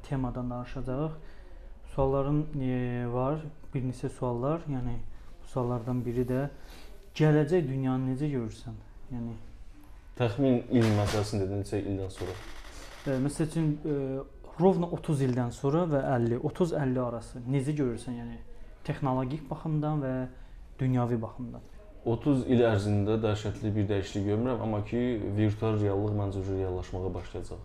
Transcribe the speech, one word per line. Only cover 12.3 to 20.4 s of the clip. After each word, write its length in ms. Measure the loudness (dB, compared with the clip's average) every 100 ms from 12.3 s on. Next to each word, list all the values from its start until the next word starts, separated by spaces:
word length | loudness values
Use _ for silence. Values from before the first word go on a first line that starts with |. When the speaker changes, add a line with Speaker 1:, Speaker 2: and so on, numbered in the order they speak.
| -6 -10 -12 -12 -14 -14 -8 -2
Speaker 1:
E, 40 | 0
məsəl 240 | 0 0 0
üçün, 200 | 2 2 2
e, 340 | 0 0 0 -4 -6 -14 -16 4
rovna 260 | 6 6 2
otuz 340 | -2 0 2
ildən 280 | 4 2 0
sonra 320 | 0 2 4 4
və 140 | 2 4 2
əlli, 220 | 4 2
otuz 300 | -2 0 2
əlli 260 | 2 2 2
arası 380 | 0 -4 -8 -10 0
necə 240 | 0 2 2
görürsən? 400 | 2 0 -6 -8
Yəni 200 | -8 -10 -12 -12 -14 -12
texnologik 600 | -6 -2 2 2 0 -4 -6
baxımdan 500 | -6 -2 0 2 0
və 100 | 0 -2 -4 -8